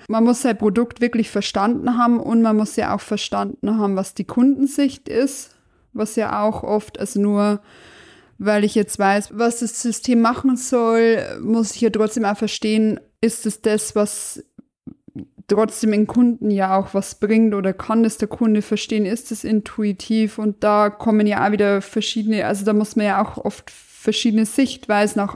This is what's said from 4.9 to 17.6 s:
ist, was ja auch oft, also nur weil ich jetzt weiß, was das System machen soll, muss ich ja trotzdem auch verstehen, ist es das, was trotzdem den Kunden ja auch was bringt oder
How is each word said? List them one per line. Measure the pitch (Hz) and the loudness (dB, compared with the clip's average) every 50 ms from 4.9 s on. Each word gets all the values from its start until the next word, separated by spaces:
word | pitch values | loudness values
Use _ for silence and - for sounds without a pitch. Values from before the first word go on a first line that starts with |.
| - - _ - | -2 -6 _ -4
ist, | - 226 269 269 - - - - _ _ _ _ _ _ _ _ | -2 0 0 0 -2 -8 -12 -16 _ _ _ _ _ _ _ _
was | - 214 220 214 - | -6 -6 -6 -2 -2
ja | 226 214 - - 208 208 | -2 -2 -2 -2 0 0
auch | 214 208 - - | -2 -2 -4 -4
oft, | - 208 214 - - - | -2 -2 -2 -2 -6 -8
also | - 202 - - 202 | -8 -8 -4 -2 0
nur | 202 208 208 202 208 208 208 202 - _ - - - - - - - - - - _ _ _ - | 0 2 2 2 2 2 0 -2 -6 _ -20 -20 -20 -20 -20 -20 -20 -20 -20 -20 _ _ _ -4
weil | 196 208 208 208 208 | -2 0 2 2 0
ich | 208 - | 2 2
jetzt | 220 202 208 - | 0 0 0 -2
weiß, | - 202 196 202 208 208 - - | 0 0 2 2 0 -2 -6 -4
was | 214 233 233 233 - | -2 -2 -2 0 -2
das | 240 220 - - | -6 -6 -6 -6
System | - 233 214 - - 254 240 233 | -4 -4 -4 -4 -2 0 2 4
machen | 233 226 247 - - 262 254 | 4 2 0 0 0 0 0
soll, | 240 - - 262 240 233 226 226 226 226 226 226 202 - - - 52 | 0 0 0 0 2 2 2 4 4 4 4 4 2 -2 -6 -10 -8
muss | - 202 226 226 220 202 - | -2 0 0 0 0 -2 0
ich | - | 0
ja | 233 214 | 0 2
trotzdem | 214 214 214 214 - 233 220 | 2 2 0 0 0 -2 -2
auch | 202 208 | -2 0
verstehen, | - 220 202 - - - 214 214 220 220 214 190 - - _ _ _ | -2 -4 -4 -4 -4 -2 0 2 2 2 2 0 -2 -8 _ _ _
ist | 226 226 226 - - | -2 0 0 -2 -4
es | 214 - - | -6 -6 -2
das, | - 220 214 214 - - - | 0 0 0 0 0 -2 0
was | 208 208 - - - - - - - - _ _ - - _ _ _ _ - - - _ - _ - - - _ - - - | 0 0 0 -2 -6 -8 -8 -10 -12 -16 _ _ -20 -20 _ _ _ _ -20 -20 -20 _ -18 _ -16 -16 -16 _ -20 -4 0
trotzdem | 208 202 220 214 - - 233 214 | 2 2 2 0 0 0 0 2
den | 208 208 214 | 4 4 2
Kunden | - - 247 247 240 233 - - 214 | 2 4 4 4 4 4 2 0 0
ja | 202 196 190 190 190 196 | 0 2 2 2 2 0
auch | 190 - - | 0 0 -2
was | 196 196 - - | -4 -4 -4 -4
bringt | - 214 202 220 220 226 220 208 | -4 0 2 4 4 4 4 2
oder | 202 | 2